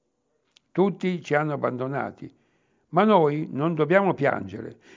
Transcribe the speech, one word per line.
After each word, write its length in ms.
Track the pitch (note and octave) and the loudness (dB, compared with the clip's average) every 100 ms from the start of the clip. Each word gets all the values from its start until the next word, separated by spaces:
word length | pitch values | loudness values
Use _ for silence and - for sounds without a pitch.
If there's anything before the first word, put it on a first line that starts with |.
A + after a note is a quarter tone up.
| _ _ _ _ _ _ _ | _ _ _ _ _ _ _
Tutti 500 | - G3 F#3 F#3 F3+ | 0 0 0 -4 -4
ci 140 | - D3 | -2 0
hanno 180 | D3+ | 0
abbandonati, 840 | C#3 B2 B2 C3 C#3 G#2+ - - - _ _ _ _ _ | -2 -4 -4 -4 -4 -6 -10 -18 -20 _ _ _ _ _
ma 140 | E3 | 2
noi 440 | G#3+ G3 D3+ D3 - | 4 4 4 0 -4
non 240 | C3 D#3+ D#3 | -4 -2 0
dobbiamo 400 | D3+ F#3+ G3 - | 2 2 2 0
piangere, 600 | C3+ G#2 G2 A2+ A2+ - - | 0 -2 -6 -12 -14 -16 -20